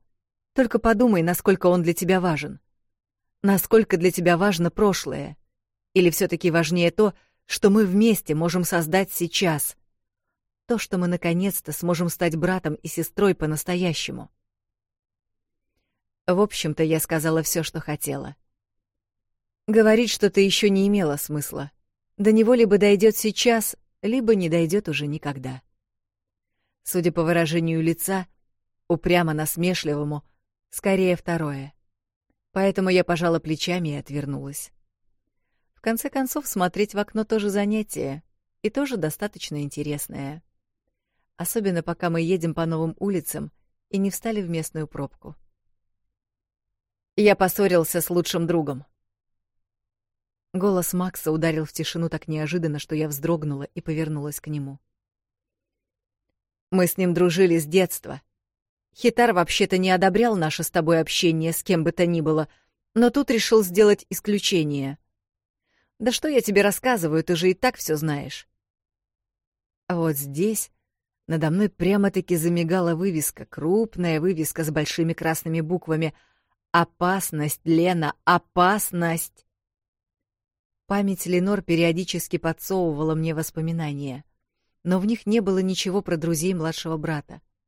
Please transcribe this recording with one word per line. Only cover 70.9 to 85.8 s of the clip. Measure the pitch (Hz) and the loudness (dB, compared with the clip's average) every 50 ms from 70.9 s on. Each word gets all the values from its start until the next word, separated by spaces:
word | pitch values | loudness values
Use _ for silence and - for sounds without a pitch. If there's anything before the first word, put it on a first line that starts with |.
| _ _ _ _ _ _ _ - | _ _ _ _ _ _ _ -6
надо | 160 160 160 156 | -4 -2 0 0
мной | 165 190 214 208 | 2 2 0 0
прямо-таки | - - 165 180 202 208 202 196 - 190 175 - 180 165 | 0 0 0 2 2 4 2 2 0 -2 -2 0 -2 0
замигала | 160 170 175 170 170 160 180 185 180 170 165 | 2 0 0 0 0 0 0 0 2 0 0
вывеска, | 160 185 196 170 156 143 - - - 139 | 0 -2 -2 -2 -2 -4 -4 -8 -10 -16
крупная | - - - 143 160 190 220 226 220 - 175 180 165 160 156 | -16 -12 -6 -2 0 2 2 0 -2 -4 -4 -2 -2 0 0
вывеска | 156 190 190 160 156 - - - 160 | 0 0 0 -2 -4 -4 -4 -6 -6
с | 156 | -4
большими | 147 156 151 - - - 165 165 165 | -2 -2 -2 -2 -2 -2 -2 -2 -2
красными | - - 160 160 - - 165 160 165 | -2 -2 -4 -4 -2 -4 -4 -4 -4
буквами. | 160 156 180 170 - 160 160 156 160 151 - _ _ _ _ _ _ _ _ _ _ _ | -2 -2 -4 -6 -2 -4 -2 -2 -2 -4 -6 _ _ _ _ _ _ _ _ _ _ _
«Опасность, | - 175 170 170 _ _ 175 180 190 196 - - - 151 147 151 - - _ | 0 0 0 0 _ _ 0 0 0 0 -4 -4 -4 -4 -4 -4 -6 -6 _
Лена, | 160 165 160 170 180 180 170 151 147 - - _ | 2 2 4 4 2 2 0 -2 -2 -4 -2 _
опасность!» | - 180 175 - _ _ 180 180 185 208 208 - - - 175 170 170 165 160 - - - _ _ _ _ _ _ _ _ _ _ _ _ _ _ _ _ _ _ _ _ _ _ _ _ _ _ _ _ _ _ | 2 2 2 2 _ _ 4 4 4 4 2 -2 -4 -2 -2 -2 0 -2 -4 -6 -10 -12 _ _ _ _ _ _ _ _ _ _ _ _ _ _ _ _ _ _ _ _ _ _ _ _ _ _ _ _ _ _
Память | - 196 202 202 196 190 185 - | -4 -4 -2 -2 -2 -4 -4 -4
Ленор | 170 180 175 180 196 208 202 | -2 0 0 2 0 0 -2
периодически | - - 165 165 170 170 165 175 185 - - 170 - - - 147 | 0 0 2 2 2 2 2 0 -4 -6 -6 -8 -6 -6 -8 -4
подсовывала | - 165 160 - - - 196 185 180 165 147 143 156 160 160 | -4 -4 -4 -4 -6 -4 -2 0 0 0 -2 -2 -2 -2 -2
мне | 160 160 165 156 | -2 -2 -2 -2
воспоминания, | 156 160 - - 165 160 165 165 165 160 147 143 143 143 139 127 139 - _ _ _ _ _ _ _ _ _ _ _ _ | -4 -6 -6 -6 -6 -6 -4 -4 -4 -4 -6 -6 -6 -8 -8 -10 -12 -16 _ _ _ _ _ _ _ _ _ _ _ _
но | 170 180 185 | 0 0 0
в | 185 | 2
них | 214 233 - - | 0 -2 -2 -2
не | 202 220 233 | 0 0 2
было | 202 196 190 190 | 2 2 0 0
ничего | 185 185 185 - | 0 0 -2 -2